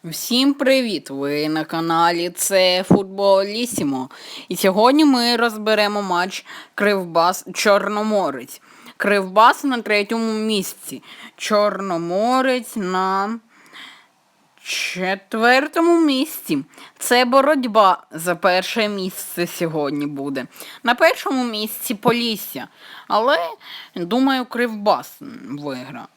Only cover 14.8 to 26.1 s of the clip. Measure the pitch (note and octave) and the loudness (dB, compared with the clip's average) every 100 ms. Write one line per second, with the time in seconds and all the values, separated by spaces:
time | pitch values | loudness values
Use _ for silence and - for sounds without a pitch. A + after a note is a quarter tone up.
14.8 | - F3+ F#3 G3 _ A3+ A#3 C4 D4 E4 | -6 -4 -4 -4 _ 0 4 4 2 2
15.8 | E4 E4+ D#4 C4 D#4 - - D3+ - - | 4 4 4 2 -2 -6 -4 -4 -4 -18
16.8 | - _ - B3 B3+ C4+ C4+ D4+ B3 G#3+ | -20 _ 2 2 4 4 4 2 2 4
17.8 | G3 D#3 _ D#3+ E3 E3+ F#3+ F3+ F#3 A3+ | 4 4 _ -8 -4 0 2 2 0 -2
18.8 | G#3 G3+ F#3 - - - E3+ - E3 D#3 | -2 -2 -6 -8 -12 -6 -6 -4 -4 -2
19.8 | C#3+ D3 D3 C#3+ C#3+ C3+ B2 - - - | -2 -2 -6 -6 -6 -6 -8 -14 -20 -6
20.8 | A#3+ B3 E4 - - C4 B3 G#3+ G#3+ - | -2 2 2 2 -4 -2 -2 -4 -8 -8
21.8 | - G#3+ A#3+ A#3 A#3+ G#3+ - - - _ | -8 -2 0 0 -2 -4 -8 -14 -14 _
22.8 | - - - G#3 A#3+ D#4+ E4+ - - - | -20 -20 -2 0 2 0 -2 -10 -18 -20
23.8 | - G3+ F3 A#3 C4+ C4 B3 A#3 A#3+ G#3+ | -16 -10 -4 0 0 0 -4 -4 -4 -2
24.8 | G#3 C#3+ - - - - - C#3+ D3 B2+ | 0 0 -2 -18 -18 -16 -12 -10 -8 -10
25.8 | A#2+ A#2+ - | -12 -16 -16